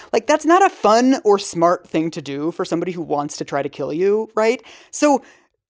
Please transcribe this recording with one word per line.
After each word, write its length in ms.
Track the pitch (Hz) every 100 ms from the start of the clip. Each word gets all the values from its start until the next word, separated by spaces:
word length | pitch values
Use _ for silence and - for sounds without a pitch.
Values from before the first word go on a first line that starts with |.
| -
Like, 140 | 240 -
that's 200 | 302 294
not 200 | 359 370
a 40 |
fun 520 | - 302 226 254 269
or 140 | 208 196
smart 500 | - 170 170 175 -
thing 220 | 165 160
to 120 | 160
do 280 | 139 139 156
for 160 | 170 180
somebody 280 | 170 175
who 100 | 175
wants 340 | 147 147 147 -
to 80 | 151
try 160 | 147
to 80 | 139
kill 240 | - 143
you, 380 | 151 190 214 220
right? 300 | - 220 247 - - _
So 320 | - 294 269 - _ _ _